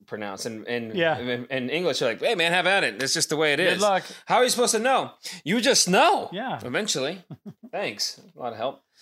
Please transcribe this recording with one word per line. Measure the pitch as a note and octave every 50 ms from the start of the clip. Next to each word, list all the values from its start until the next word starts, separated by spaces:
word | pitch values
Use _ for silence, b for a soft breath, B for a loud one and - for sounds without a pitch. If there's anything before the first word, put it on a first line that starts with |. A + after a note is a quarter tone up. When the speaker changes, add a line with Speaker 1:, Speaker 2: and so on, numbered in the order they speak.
| _
Speaker 1:
pronounced." | - - G#2 G#2+ G2+ F#2+ F#2+ -
And, | A#2+ A2+ A2 G#2+ -
and | A#2+ A#2+ A#2 A2+ -
Speaker 2:
Yeah. | F3+ E3 E3 D#3 A#2+
Speaker 1:
in, | A#2+ B2+ B2 A#2+ B2 -
in | C3+ C3 B2 B2+
English, | C#3+ E3 F3+ E3 B2+ -
you're | D3 A#2+
like, | A2 -
"Hey, | D#3 - A3+
man, | E3+ E3 E3+
have | E3+ F#3 E3 F3+
at | G3 G3 D#3+
it. | B2 G#2 G2+
It's | C3 C3+ -
just | E3+ C#3 -
the | D#3+ D3
way | D#3+ D3+ C#3+
it | C#3+
Speaker 2:
Good | F3+ F3+ F#3 F3+
Speaker 1:
is." |
Speaker 2:
luck. | G3+ G#3 G3 F3+ - - B B B -
Speaker 1:
How | F3+
are | A3+ B3
you | B3+
supposed | - A#3+ B3 A3 -
to | G#3+
know? | A3 C4 C4+ A3+ C#3+ A#2+ - B B B B F3+ B
You | - - B3
just | G#3+ C4+ A3+ - - F#3
know. | F#3 A3 D4 F4 G4 - - -
Speaker 2:
Yeah. | E3+ F#3+ B3 C4 E3+ - -
Speaker 1:
Eventually. | B2 B2+ E3+ G#3+ G#3+ - D3+ C3 C#3+ F3+ F#3+ - - D3+ - _ G3+
Speaker 2:
<laughs> | - - - -
Speaker 1:
Thanks. | - F#3 G#3 C#3 G#2+ G#2 - - - - - - _
A | -
lot | B2 A#2+ A2+
of | G#2+
help. | A2+ C3+ C#3 - _ B B B